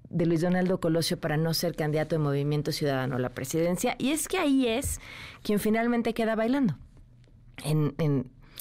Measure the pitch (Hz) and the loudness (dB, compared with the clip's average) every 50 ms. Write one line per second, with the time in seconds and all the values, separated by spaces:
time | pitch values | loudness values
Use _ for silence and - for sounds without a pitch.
0 | - - - 165 - 165 170 156 170 180 180 185 185 180 190 180 - 165 160 165 | -16 -6 -2 0 2 2 2 2 2 2 2 2 2 2 0 0 0 2 2 2
1 | 160 - 175 160 - 165 151 151 160 165 160 - - 170 - - 160 151 151 156 | 0 0 -2 -2 -2 -2 0 0 0 0 0 0 -2 -2 -2 -2 -2 0 0 0
2 | 156 151 170 156 151 143 139 143 143 147 151 147 147 156 147 - 156 143 135 131 | 0 0 0 0 0 0 0 0 0 0 0 0 -2 -2 -4 -2 0 0 0 0
3 | 131 127 127 123 127 123 - - 131 - - 160 165 175 180 175 - 247 - - | -2 -2 -2 -2 -2 -4 -4 -6 -6 -2 0 0 2 2 2 0 0 -2 -2 -2
4 | 240 254 311 311 - - - 381 349 285 269 269 254 233 226 202 185 - - - | -2 -2 0 -2 -2 -2 -2 0 2 2 2 4 2 2 0 -2 -2 -4 -6 -8
5 | - - - - - - - - - - 208 202 - 214 214 226 233 240 240 233 | -10 -16 -16 -16 -16 -18 -18 -10 -2 0 0 2 2 2 2 2 2 2 2 2
6 | 226 233 226 - 226 214 226 214 220 233 262 285 269 196 135 - - - - - | 0 0 0 0 0 0 0 0 2 2 2 2 2 2 0 -2 -8 -18 -20 -20
7 | - - - - - - - - - - - - - 151 151 151 151 143 - - | -20 -20 -20 -20 -20 -20 -20 -20 -20 -20 -18 -8 -2 0 2 2 2 0 0 0
8 | 165 147 143 131 - - - - - - - - | 0 2 2 2 0 -4 -10 -20 -20 -20 -16 -16